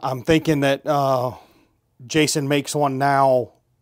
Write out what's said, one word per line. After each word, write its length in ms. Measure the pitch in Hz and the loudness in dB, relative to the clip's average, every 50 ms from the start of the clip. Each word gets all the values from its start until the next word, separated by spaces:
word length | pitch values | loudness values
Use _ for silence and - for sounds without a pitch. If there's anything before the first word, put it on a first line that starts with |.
| - | -6
I'm 180 | 135 131 127 | -6 -6 -4
thinking 380 | 117 - 160 156 156 - 156 143 | 0 0 2 2 2 0 0 0
that, 260 | 139 139 139 135 - | 2 0 0 -2 -2
uh, 460 | 147 151 143 139 135 135 127 123 127 104 - - _ _ _ _ _ _ _ _ _ _ _ 127 | -2 -2 0 0 0 0 0 -2 -4 -6 -10 -16 _ _ _ _ _ _ _ _ _ _ _ -14
Jason 400 | 120 - 156 151 147 - 160 143 135 | -4 0 0 0 2 0 -2 -2 0
makes 260 | 147 143 139 - - | -2 -2 -2 -4 -4
one 220 | 147 147 139 135 131 | -2 -2 -2 -2 0
now 560 | 139 139 139 139 139 135 127 127 117 - - _ _ _ _ _ | 0 0 2 2 4 4 2 2 0 -4 -10 _ _ _ _ _